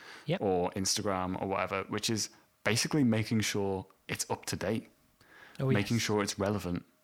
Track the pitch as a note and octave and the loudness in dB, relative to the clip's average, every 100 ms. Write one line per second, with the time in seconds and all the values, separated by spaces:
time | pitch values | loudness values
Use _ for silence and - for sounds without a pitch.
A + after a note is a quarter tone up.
0 | - - - F3 G#2 F#2 F2+ - F#2+ - | -20 -10 -4 -2 2 2 2 0 0 0
1 | G#2 F#2+ F#2 F#2 G2 G2 F#2 G2 F#2+ G#2+ | 0 0 -2 -2 -2 0 0 -2 -2 -2
2 | - A2 - - _ _ - A#2 - D#3+ | 0 -2 -2 -8 _ _ 0 0 2 4
3 | B2+ A2 A2 A2+ G#2 G#2+ G2 F#2+ - _ | 4 4 2 0 0 0 -2 -2 -6 _
4 | - G2 - - - G2+ F2+ A2+ - _ | -8 -6 -4 -6 -4 -4 -2 -2 -4 _
5 | _ _ _ - - - C3+ A#2 G2+ A#2 | _ _ _ -20 -18 -4 2 2 2 0
6 | - G#2+ G2+ - G2+ G#2 F2 F2 - _ | 2 2 0 0 0 0 -2 -4 -6 _